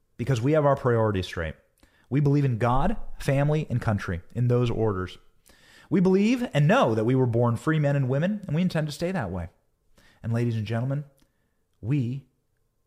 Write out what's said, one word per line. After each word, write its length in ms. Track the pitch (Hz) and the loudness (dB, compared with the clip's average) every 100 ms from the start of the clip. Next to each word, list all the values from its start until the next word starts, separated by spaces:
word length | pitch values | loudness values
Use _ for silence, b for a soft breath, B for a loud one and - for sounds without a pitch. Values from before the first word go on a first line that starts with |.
| _ - | _ -8
because 240 | 123 123 | -2 0
we 120 | 131 | 2
have 140 | 156 143 | 2 4
our 100 | 135 | 2
priorities 500 | 127 113 110 95 90 | 2 2 2 0 -4
straight. 280 | - 80 - _ _ b b b | -6 -8 -10 _ _ b b b
We 100 | 135 | 0
believe 240 | 143 143 | 2 2
in 140 | 139 113 | 2 0
God, 380 | 120 131 170 226 - - | 2 2 2 -2 -6 -6
family, 460 | - 139 143 151 - | -2 0 0 0 -2
and 100 | 120 | -2
country 420 | 120 101 - 82 - | 0 -2 -2 -8 -8
in 140 | - 123 | -2 0
those 220 | 123 120 | 2 2
orders. 480 | 110 110 95 90 - - _ b b b b b | 0 0 -2 -6 -10 -20 _ b b b b b
We 100 | 190 | 2
believe 460 | 185 190 214 254 240 | 4 4 2 0 0
and 160 | 147 147 | 2 4
know 260 | 254 151 | 4 4
that 100 | 110 | 2
we 100 | 113 | 2
were 120 | 131 127 | 2 2
born 300 | 117 120 113 | 2 0 0
free 220 | 156 156 | 0 0
men 180 | 143 143 | 2 0
and 120 | 123 | 0
women, 340 | 139 180 214 - | 0 -2 -4 -4
and 80 | |
we 80 | 151 | -2
intend 260 | 185 160 151 | 0 -2 -4
to 40 | |
stay 180 | 139 175 | -4 -4
that 180 | 190 92 | -4 -4
way. 180 | 90 82 - _ _ _ _ b b | -6 -8 -14 _ _ _ _ b b
And 100 | 110 | -4
ladies 240 | 117 120 113 | -2 -2 -2
and 100 | 104 | -4
gentlemen, 380 | 113 131 143 143 _ _ _ _ _ _ _ | -4 -4 -6 -8 _ _ _ _ _ _ _
we 460 | 104 147 117 139 - _ _ _ _ _ | -2 -2 -2 -6 -12 _ _ _ _ _